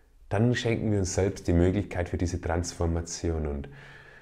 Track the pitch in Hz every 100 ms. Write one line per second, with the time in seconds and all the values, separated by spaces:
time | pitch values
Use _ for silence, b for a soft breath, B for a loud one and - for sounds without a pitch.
0 | b b - 101 120 120 117 113 107 104
1 | 87 - 95 - - 85 90 101 - 92
2 | 87 90 90 87 85 85 87 - 85 82
3 | 82 - 85 80 76 71 69 B B B
4 | B B